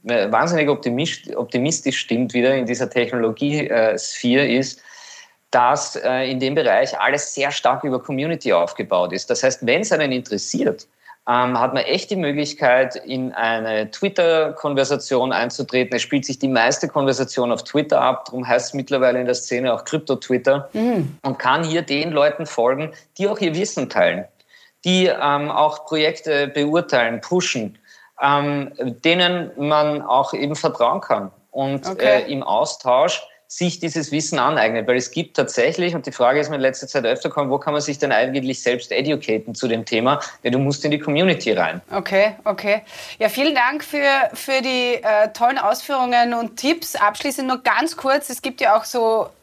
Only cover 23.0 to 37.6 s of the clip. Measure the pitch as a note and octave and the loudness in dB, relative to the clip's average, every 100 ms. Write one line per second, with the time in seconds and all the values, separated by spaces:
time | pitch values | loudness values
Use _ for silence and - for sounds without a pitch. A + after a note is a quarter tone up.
23 | _ - G3 G#3+ F3+ D#3+ G3+ - C3 - | _ -4 -2 0 -2 -2 -4 -4 -4 2
24 | F2 E2 - _ _ _ _ _ F3 F#3 | 2 0 -8 _ _ _ _ _ 0 4
25 | F#3 - C#3+ C#3+ D3 A2 D3+ D3+ - D#3 | 4 2 0 0 0 2 2 0 -6 0
26 | D#3 D#3+ - D3 C#3+ D3 D3 D#3+ E3+ C3 | 0 -2 -2 0 0 0 2 0 2 2
27 | A#2 A#2 - F3+ F3+ B2+ G#2+ - _ - | 2 -2 -2 -2 0 -4 -6 -10 _ -20
28 | - - C#3 C#3+ C#3+ C#3+ C3+ - B2+ A#2+ | -20 -2 0 2 0 -2 -6 -6 -8 -2
29 | D#3+ F3 F3 F3+ E3 - C#3+ D3+ D3+ D3 | 0 2 2 0 -6 -4 0 2 2 -2
30 | F#2 B2+ C3+ - C#3+ D3+ D#3 C3 A#2+ F3 | 2 2 2 -2 -4 -2 -4 2 2 2
31 | - A2 G2 _ _ C3+ C3+ C#3 C3+ F#3+ | 0 -2 -2 _ _ -4 -2 -2 -6 0
32 | - G#3 - C#3 - G#2+ D3+ - C3 B2+ | 4 4 2 -4 0 0 0 -2 2 4
33 | E3 - - _ _ - F3+ - E3 D#3+ | 4 0 -8 _ _ -4 -4 -2 -4 -4
34 | C#3+ D3 D3+ D3+ B2+ D3+ A2 A#2 A2 B2+ | -2 -2 -2 2 2 4 2 2 0 0
35 | B2 - E3 - B2+ - B2 E3 F3 E3+ | 0 -6 -4 -2 -2 2 0 2 -2 -2
36 | C#3 - A#2+ C#3 D3 D3 C3 C3 C3+ D3 | -8 2 2 4 0 0 0 0 -4 -2
37 | A#2 B2+ - - C#3 C#3 | 0 0 -2 -2 -2 0